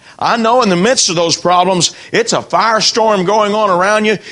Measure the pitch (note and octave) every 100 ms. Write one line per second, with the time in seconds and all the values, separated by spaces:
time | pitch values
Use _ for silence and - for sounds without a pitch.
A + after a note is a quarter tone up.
0 | - - D#3+ A#3 A3+ B3 A3 F3 G#3+ C4
1 | - E3 E3 - F3 F3+ F3+ F#3 - -
2 | - F#3+ A3+ C#3+ G#2+ F3 A3 A3 - A#3
3 | A3 G#3 F3+ A3 G#3 G#3+ G#3 F3 F#3+ G#3+
4 | G#3+ G3+ -